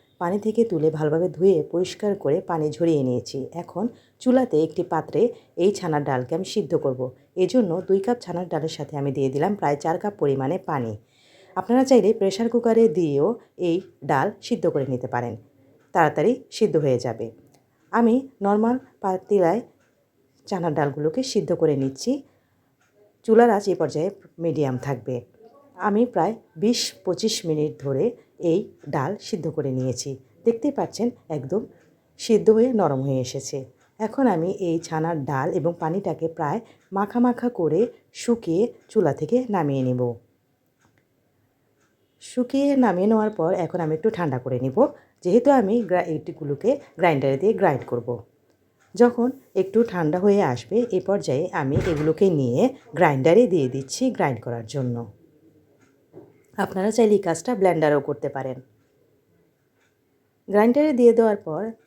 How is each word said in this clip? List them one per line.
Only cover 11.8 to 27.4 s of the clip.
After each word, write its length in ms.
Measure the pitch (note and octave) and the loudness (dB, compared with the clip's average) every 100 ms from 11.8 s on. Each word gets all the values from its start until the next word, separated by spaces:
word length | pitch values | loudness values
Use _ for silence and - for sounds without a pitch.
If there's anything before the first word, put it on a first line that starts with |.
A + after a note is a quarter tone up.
চাইলে 280 | C4+ B3 F#3+ | 6 6 6
প্রেশার 360 | A3 G3 F#3+ A#3 | 2 0 0 0
কুকারে 400 | A#3+ A#3 A3+ A3+ | 0 2 4 4
দিয়েও 460 | F3 D#3+ C#3 F3 A#3+ _ - | 4 0 2 0 -2 _ -6
এই 240 | F3 E3+ - _ | -2 -2 -4 _
ডাল 280 | D3 C#3 F#3 A3+ | -2 0 0 -4
সিদ্ধ 240 | - A#3+ F3 | -6 -2 -2
করে 200 | D3+ B2+ | -2 -4
নিতে 200 | B2+ B2+ | -4 -4
পারেন, 300 | A#2+ A#2+ G#2+ - _ _ _ _ | -6 -6 -10 -16 _ _ _ _
তাড়াতাড়ি 520 | E3+ D3+ D3+ F3+ B3+ - | 2 2 2 0 0 -6
সিদ্ধ 260 | - G#3 D#3 | -2 0 2
হয়ে 220 | C#3+ B2 | 2 0
যাবে। 320 | B2+ A2 A2+ - _ _ _ _ _ | -2 -8 -10 -14 _ _ _ _ _
আমি 380 | A3 A#3 B3 C4+ - | 0 4 2 -2 -6
নরমাল 360 | G3 G#3 A3+ B3+ - _ | 0 2 2 -2 -6 _
পাতিলায় 600 | G3 F#3 - G3+ E3 G#3 - _ _ _ _ _ _ _ - | -4 -4 0 2 2 0 -4 _ _ _ _ _ _ _ -8
চানার 280 | F#3 E3+ | -4 -2
ডালগুলোকে 480 | D3+ C#3+ C#3 D3+ D#3 | 0 -2 0 -2 -2
সিদ্ধ 300 | C4 G#3 E3 | -2 -2 -2
করে 240 | E3+ D#3+ C#3 | 0 2 2
নিচ্ছি। 480 | C3+ C3+ A#3 C#4 - _ _ _ _ _ _ _ _ _ | -2 -4 -4 -4 -6 _ _ _ _ _ _ _ _ _
চুলার 280 | - A3 A#3+ | 2 6 6
আঁচ 180 | G#3 G3+ | 4 0
এই 60 | |
পর্যায়ে 360 | F3 D3+ D3+ F3+ G3 - - | -2 -2 -2 -4 -6 -20 -6
মিডিয়াম 400 | E3 D3+ C3+ B2 | -4 0 -2 -2
থাকবে। 420 | C#3 B2+ A2 B2+ - _ - _ _ | -4 -6 -6 -8 -10 _ -20 _ _
আমি 320 | F3+ G3+ G#3 B3 | -6 -2 0 0
প্রায় 280 | F#3+ E3+ A3+ _ D#3+ | 0 -2 -4 _ -4
বিশ 380 | G#3 A#3 - - | -2 0 -4 -8
পঁচিশ 420 | - F3 A3 - | -6 -4 -2 -4